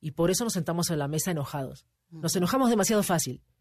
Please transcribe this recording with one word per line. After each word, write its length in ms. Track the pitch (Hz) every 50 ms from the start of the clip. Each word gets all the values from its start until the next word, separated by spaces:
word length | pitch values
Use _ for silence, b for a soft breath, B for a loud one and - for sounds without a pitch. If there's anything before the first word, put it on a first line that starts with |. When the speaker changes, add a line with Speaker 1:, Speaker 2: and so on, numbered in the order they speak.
Speaker 1:
y 120 | - 156 -
por 180 | - 170 170
eso 140 | 185 175 240
nos 100 | 233 -
sentamos 360 | 185 156 - 165 170 170 170
en 80 | 170 151
la 100 | 143 139
mesa 220 | 151 156 - 190
enojados. 560 | 175 151 139 - - 147 135 127 135 - - _ _ _ _ _
Speaker 2:
Ujú. 120 | 165 160 156
Speaker 1:
Nos 120 | 160 -
enojamos 340 | 190 180 170 254 262 269 233
demasiado 320 | 240 214 190 180 220 208 196
fácil. 400 | - 185 160 - 135 123 - _ _ _ _